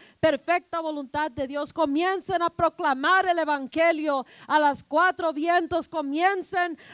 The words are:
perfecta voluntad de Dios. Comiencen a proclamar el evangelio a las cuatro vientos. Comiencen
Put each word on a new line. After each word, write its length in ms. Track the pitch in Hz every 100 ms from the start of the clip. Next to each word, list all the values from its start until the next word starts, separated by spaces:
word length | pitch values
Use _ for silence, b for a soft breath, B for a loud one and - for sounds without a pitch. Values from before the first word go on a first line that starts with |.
| B B
perfecta 600 | 320 294 - 349 - 339
voluntad 500 | 320 302 269 294 302
de 160 | 247 269
Dios. 260 | 285 294
Comiencen 680 | - 311 285 349 381 - 359
a 80 | 339
proclamar 760 | - 339 - 330 262 294 381 370
el 120 | 339
evangelio 880 | 302 285 269 311 330 320 302 277 247 B B
a 120 | 294
las 260 | 294 277
cuatro 480 | - 302 359 359 330
vientos. 560 | 294 330 349 330 339 -
Comiencen 880 | 330 285 285 370 392 - 381 349 311 B